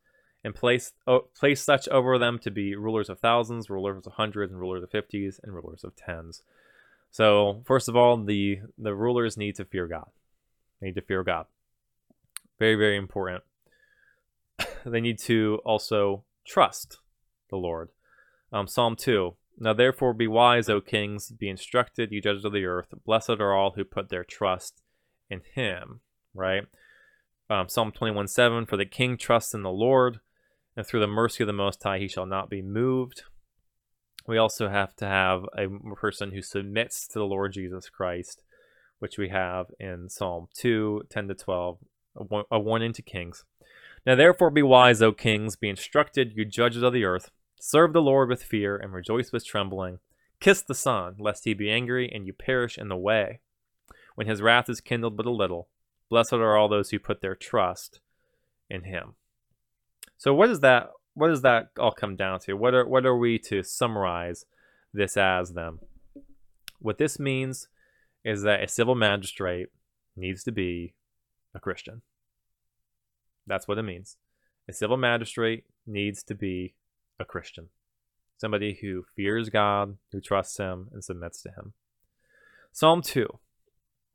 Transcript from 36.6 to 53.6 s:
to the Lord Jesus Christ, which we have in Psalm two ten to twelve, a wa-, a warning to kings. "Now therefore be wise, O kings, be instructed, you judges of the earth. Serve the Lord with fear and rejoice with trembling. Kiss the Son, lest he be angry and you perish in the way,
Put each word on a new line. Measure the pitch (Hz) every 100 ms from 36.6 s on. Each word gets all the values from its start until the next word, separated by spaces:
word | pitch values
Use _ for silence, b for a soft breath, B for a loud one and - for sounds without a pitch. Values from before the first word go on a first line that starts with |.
| 101 104 120 - -
to | 113
the | 101
Lord | 98 98
Jesus | 98 90 92 -
Christ, | - 92 87 90 - _ b b b b b
which | 104 -
we | 95
have | 98 92 92 90 -
in | 98 90 90
Psalm | - 95 85 85
two | - 123 110 107 104 -
ten | - 98
to |
twelve, | 95 - 90 90 87 _ _ _
a | -
wa-, | 98 104 101
a | 113
warning | 104 113 113
to | 113
kings. | - 95 87 - _ _ B B B B 127
"Now |
therefore | 127 165 175 175
be | 147
wise, | 139 127 123 110
O | 113
kings, | 104 117 107 107 -
be | 104
instructed, | 98 - 147 147 139 120 107
you |
judges | 107 113 120 117
of | 123
the | 123
earth. | 98 92 - _ _ _
Serve | - 147 165
the | 165
Lord | 143 135 123
with | 123
fear | - 110 101 101
and | 101
rejoice | 92 87 117 120
with | 120 -
trembling. | 107 98 95 92 90 _ _ _ _
Kiss | - 196
the | -
Son, | 127 135 110 90 98
lest | 104 101
he | 117
be | 101 104
angry | 113 123 127 123
and | 107 95
you |
perish | - - 127 117 -
in | 104
the | 92
way, | 98 110 101 117 _ _